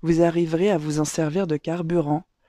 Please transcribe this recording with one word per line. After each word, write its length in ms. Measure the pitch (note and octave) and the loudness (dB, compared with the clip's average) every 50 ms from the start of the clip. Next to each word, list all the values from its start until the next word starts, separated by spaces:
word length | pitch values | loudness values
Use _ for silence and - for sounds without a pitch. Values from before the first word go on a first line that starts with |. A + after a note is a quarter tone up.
| - | 2
vous 200 | D#3+ E3+ D#3+ E3+ | 2 2 4 4
arriverez 480 | E3+ E3 E3+ F3 D#3+ D#3+ D#3+ F3+ G#3 | 2 4 0 0 0 0 0 2 2
à 80 | G3+ E3 | 2 0
vous 220 | D3+ D3+ D3+ D3+ | 0 -2 -2 -2
en 40 | D#3 | -2
servir 440 | C#3+ - - D#3+ D3+ D3 F#3 G3 F3 | -2 -2 -2 -2 -2 0 -2 -2 -2
de 80 | D#3 | -2
carburant 680 | D3 _ - D#3+ F3 F3 D#3+ E3+ F3 D#3+ D3 D3+ D#3 F#3 _ _ _ _ | -4 _ -4 -4 -4 -2 -2 0 0 0 0 -2 -4 -4 _ _ _ _